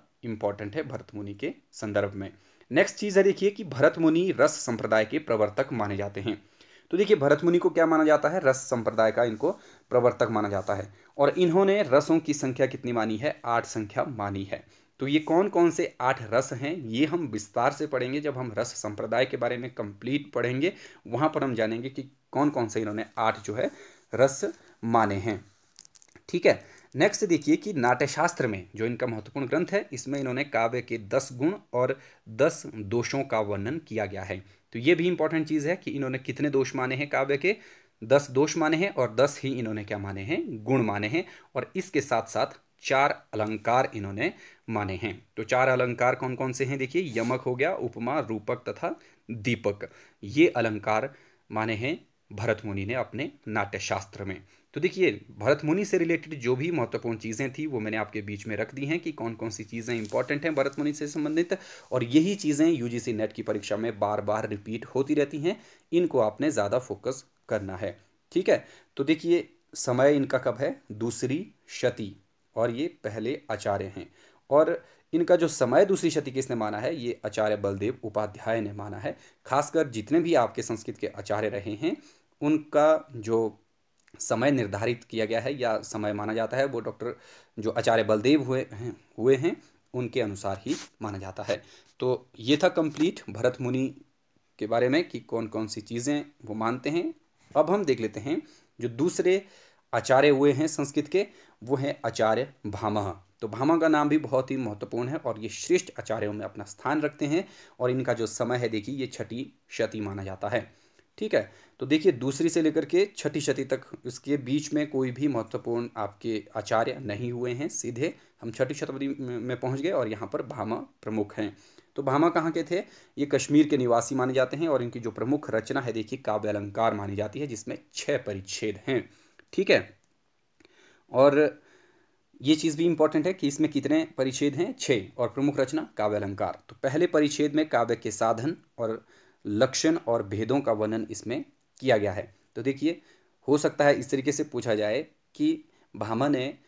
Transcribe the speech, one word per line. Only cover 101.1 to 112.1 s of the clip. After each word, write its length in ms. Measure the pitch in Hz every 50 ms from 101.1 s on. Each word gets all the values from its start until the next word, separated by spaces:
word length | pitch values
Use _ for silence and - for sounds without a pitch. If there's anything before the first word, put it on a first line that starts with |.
| - 190 202 - - - - _ _ _
वो 140 | 104 123 139
हैं 240 | 131 135 143 - - -
आचार्य 440 | 117 110 - 113 110 110 117 135 143 - _ -
भामह। 540 | 104 101 101 113 107 104 107 101 95 85 - _ _ _ _
तो 80 | - 107
भामह 300 | 110 110 135 151 170 160
का 100 | 160 160
नाम 200 | 156 151 147 147
भी 100 | 151 156
बहुत 320 | 151 - 131 131 131 -
ही 60 | 135
महत्वपूर्ण 520 | 131 127 107 104 101 123 - - 117 123 127
है 80 | 147
और 240 | - - 123 113 110
ये 80 | 110 107
श्रेष्ठ 420 | - - - - 175 180 185 - - -
आचार्यों 340 | - - 107 110 107 104
में 120 | 104 107 101
अपना 200 | 95 - 107 101
स्थान 380 | - - - - 131 147 156
रखते 240 | 147 147 147 - 156
हैं। 220 | 143 151 175 196 - - - - - _ -
और 100 | 123 127
इनका 220 | 127 131 123 123
जो 140 | 120 113 113
समय 300 | 107 - - 123 117 123
है, 120 | 123 123 110
देखिए, 260 | 110 110 104 123 139
ये 120 | 135 131
छठी 540 | 123 - - 110 - 110 123 139 - _ _ _ _
शती 300 | - - 113 110 - 107
माना 240 | 104 101 98 101 95
जाता 240 | 95 95 - - 104
है। 260 | 120 113 104 - _ _ _ _ _ _ _ _ _ -
ठीक 160 | 214 214 -
है, 180 | 123 101 - - - - _ _ -
तो 60 | 127
देखिए, 260 | 127 147 156 156 190